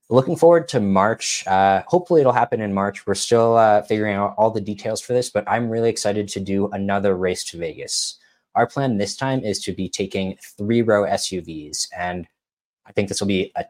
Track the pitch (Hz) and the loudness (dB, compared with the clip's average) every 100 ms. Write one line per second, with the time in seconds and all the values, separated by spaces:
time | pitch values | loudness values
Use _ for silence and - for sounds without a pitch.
0 | - 120 135 165 165 170 - 131 101 98 | 0 2 2 4 6 6 4 0 2 4
1 | 101 113 - - - 95 98 98 - 180 | 2 0 -4 -6 0 2 4 2 2 0
2 | 175 170 135 117 117 117 107 98 101 98 | 4 4 4 4 0 -2 -2 -2 -2 -4
3 | - 98 - 117 117 113 110 104 - 107 | -4 -4 2 4 4 6 6 4 2 -2
4 | 107 98 101 104 110 110 98 101 110 110 | 0 -2 -2 0 0 0 -6 -8 -6 -6
5 | - 123 123 104 98 110 120 113 117 107 | -2 -2 -2 -4 -2 -2 -2 0 0 0
6 | 104 104 104 101 95 98 101 98 98 98 | -2 -2 -4 -6 -2 -2 -2 -2 -2 0
7 | 101 92 92 90 - 85 82 69 69 - | 0 0 -2 -4 -8 -10 -10 -10 -8 -6
8 | - - _ _ _ - 117 - 135 104 | -6 -10 _ _ _ -2 0 0 -2 0
9 | 101 - 135 131 107 98 - 92 92 - | -2 -4 -4 -2 -2 -4 -6 -6 -6 -6
10 | 95 98 95 95 - - 104 117 113 104 | -6 -4 -6 -8 -16 -8 -2 2 4 2
11 | 101 98 - 92 82 78 73 76 - 90 | 2 -2 -4 -8 -8 -12 -12 -10 -10 -6
12 | 87 90 - _ _ _ _ _ - 101 | -6 -6 -10 _ _ _ _ _ -8 -4
13 | 98 107 101 95 92 - - | -4 -4 -2 0 -2 -6 -10